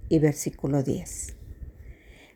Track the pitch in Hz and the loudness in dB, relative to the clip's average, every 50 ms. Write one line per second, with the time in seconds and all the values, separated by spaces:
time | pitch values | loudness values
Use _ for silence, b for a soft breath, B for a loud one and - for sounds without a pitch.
0 | - - 170 160 147 151 143 - - - - - - 135 139 143 131 139 - - | 0 2 4 6 6 6 4 2 -2 -6 -4 -2 -2 2 2 2 2 2 0 -2
1 | 170 - - - - - - - - - - - - - b b b b b b | -4 -8 -10 -10 -10 -10 -12 -14 -16 -16 -16 -14 -14 -16 b b b b b b
2 | b b b b b b b | b b b b b b b